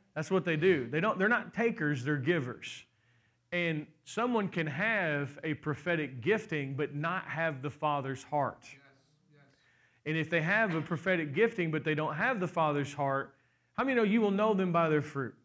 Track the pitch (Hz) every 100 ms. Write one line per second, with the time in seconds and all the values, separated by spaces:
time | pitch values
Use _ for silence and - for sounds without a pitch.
0 | _ 156 156 185 175 156 190 156 113 151
1 | 214 185 208 233 - 196 233 180 151 139
2 | 131 147 131 175 123 - - - - _
3 | _ _ _ _ - 175 170 151 - _
4 | - 220 247 226 196 175 156 135 214 214
5 | 165 143 139 - 156 147 156 - 180 165
6 | 139 127 143 220 214 151 135 139 147 147
7 | 165 185 - 147 165 135 135 - 151 143
8 | 135 131 - 147 127 - - - - _
9 | _ _ _ _ _ _ _ _ _ _
10 | 147 160 156 170 160 208 214 160 160 160
11 | 190 180 151 143 226 226 165 156 151 151
12 | 127 151 240 226 175 170 156 143 139 -
13 | 139 135 139 _ _ _ _ - 262 240
14 | 214 233 208 196 214 196 185 170 160 151
15 | 147 139 120 -